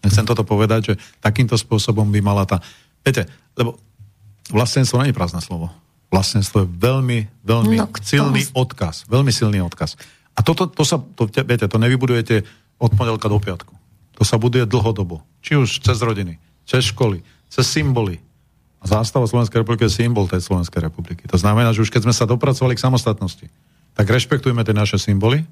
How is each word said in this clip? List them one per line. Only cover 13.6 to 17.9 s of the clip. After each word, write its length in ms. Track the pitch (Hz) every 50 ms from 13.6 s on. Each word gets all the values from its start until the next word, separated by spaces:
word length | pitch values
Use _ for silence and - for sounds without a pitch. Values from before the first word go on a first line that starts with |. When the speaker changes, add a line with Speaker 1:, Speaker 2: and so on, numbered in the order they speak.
| - - - - _ _ _ _ _ _ _ -
Speaker 1:
To 40 | 113
sa 100 | - -
buduje 300 | 117 113 127 120 131 123
dlhodobo. 580 | 104 107 127 107 117 110 101 98 85 85 80 - _ _ _
Či 180 | _ - 151
už 220 | 147 131 110 - -
cez 220 | - - 127 107
rodiny, 400 | 120 117 110 101 98 87 82 - _ _ _ _ _
cez 240 | - - 127 131 -
školy, 300 | - - 135 110 98 85 - _ _ _ _
cez 180 | _ - - 127
symboly. 540 | - - 160 156 139